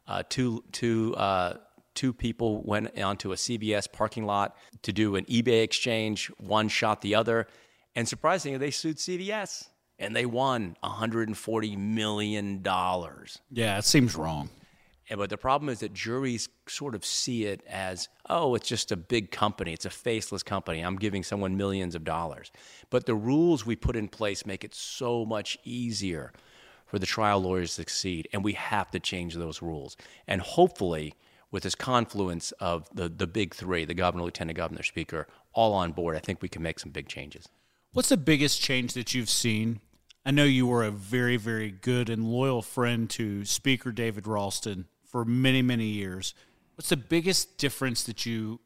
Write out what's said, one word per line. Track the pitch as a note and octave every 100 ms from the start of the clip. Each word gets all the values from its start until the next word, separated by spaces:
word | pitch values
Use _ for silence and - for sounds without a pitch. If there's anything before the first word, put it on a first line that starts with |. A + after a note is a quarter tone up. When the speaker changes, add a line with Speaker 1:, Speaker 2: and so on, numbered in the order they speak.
| -
Speaker 1:
uh, | F#2+ -
two, | - B2 A2+ -
two, | - A#2 A2+ A2 -
uh, | G2+ F#2+ F2+ - - _ _
two | - C3
people | A#2 A#2+ A2+ A#2 G#2+
went | - G#2 A2 -
onto | G2 G2+ G2
a | F#2
C | - A#2
V | G#2+
S | G#2 -
parking | - A2 A#2 G#2+
lot | G2+ G2+ - - -
to | -
do | G2 G#2+ G2
an |
eBay | - A#2 A#2+ A2+
exchange. | A2 - B2+ A2+ A2 G#2 - -
One | G2 G#2+ G#2+
shot | - A2 G#2
the | G2+ G#2
other. | A2+ A2+ G#2+ - - _ _ A#2+
And | A#2
surprisingly, | B2 D#3 F3+ D3 C3+
they | C#3+
sued | - D#3+ D3+
C | - F3+
V | F#3+
S. | G#3+ F#3+ - - _ _ -
And | G2
they | A#2
won | B2 A#2 C3+ B2 F#2 E2
a | F#2+
hundred | G2+ A2+ A2+ A2
and | G#2
forty | - A2+ A2
million | G2 G#2 A2 G#2+ G#2 G#2+ G#2+ G2+ G2
dollars. | F#2+ F#2 F#2 F#2 E2 C#2 - - -
Speaker 2:
Yeah, | A#2 A2 G2
it |
seems | - D3+ B2
wrong. | D#2 D#2 D2+ D2 - - _ _ _ -
Speaker 1:
And, | G#2
but | G2
the | G#2
problem | C3 C#3+ D3
is | A#2
that | G#2+
juries | G2 A2 B2 C3+ A2+ - _ -
sort | - C#3+ G#2
of |
see | - - - A#2
it | G#2 G2 -
as, | G2 F#2 F#2 - _ -
"Oh, | - D3+ A#2
it's | -
just | A2+ -
a | F#2+
big | E2+ A#2 G2+
company. | - G#2 - F2
It's | D#2+
a | F#2
faceless | - B2+ A2+ - G2
company. | - G2 F2+ D#2+
I'm | E2+ F#2+
giving | G#2+ F#2+
someone | F2 G2+ F#2+ F#2+
millions | G2 G2 F2
of | E2+
dollars." | D#2 D#2+ E2 C2 - - - - -
But | B2 B2
the |
rules | A2 A2+ D3 E3+ D3
we | G#2+ A2+
put | -
in | A#2 G#2
place | - G#2 F#2+
make | G#2 F#2+
it | G#2
so | - - - B2 A#2+
much | A2 A2 - -
easier | - A#2+ A#2+ G2+ G2 D#2+ B1 - - - - - _
for | G#2
the | F#2
trial | - G#2+ G2+
lawyers | F#2 F#2 E2+
to |
succeed, | - D#2+ - F#2+ E2+ -
and | G#2
we | G#2
have | G2 - G#2 F#2
to | F2+
change | - F#2 F2 E2+
those | E2+ D#2
rules. | E2+ D#2 C2+ - - - -
And | F#2+
hopefully, | - - F3+ - F#2 D#2+ D2+ - _ _ _
with | G2
this | F#2 -
confluence | - B2 A2+ G2+ F#2 E2+ - -
of | F#2 E2+ -
the, | - E2+
the | E2+ F2+
big | G2+ F#2+
three, | - F#2 F2
the | D#2+
governor, | F2 F2+ F2
lieutenant | E2+ - E2 E2
governor, | E2 D#2+
speaker, | - F2+ D#2+ D#2+ D2 - _
all | - A2+
on | G2 F2
board, | E2 E2+ D#2
I |
think | - F2+
we | F#2
can | D#2
make | E2 -
some | D2
big | D2+ C#2+
changes. | - D2 D2+ - _ _ _ _
Speaker 2:
What's | B3 -
the | B3+
biggest | C#3 D3+ D3 -
change | - B2+ A#2+
that | B2 A#2
you've | B2+ A2
seen? | - A#2+ G#2+ A2+ A2 - _ - -
I | C3+
know | C#3+
you | C#3+ C3 B2
were | A#2+
a | G#2+
very, | G#2 G2 B2 B2 B2
very | A2 A2 G#2+
good | F#2+ B2+ B2 A#2
and | A2+
loyal | A2+ A#2+ C3+ A#2+
friend | - - A#2+ A#2 A2
to | - A2 G2+
Speaker | G2+ - C3+ B2+ B2+
David | A2+ A#2 G#2 G2+
Ralston | G#2 G2+ - A2 F#2+ F2+ _
for | _ B2
many, | A2+ B2 C3 C3
many | B2 A#2 A2
years. | G#2 F#2+ F#2 F#2 - - _ _
What's | - -
the | D#3
biggest | - E3+ E3+ F3+ - -
difference | C#3 - C3 A2+
that | - A2 A#2
you | A2+ A2 A#2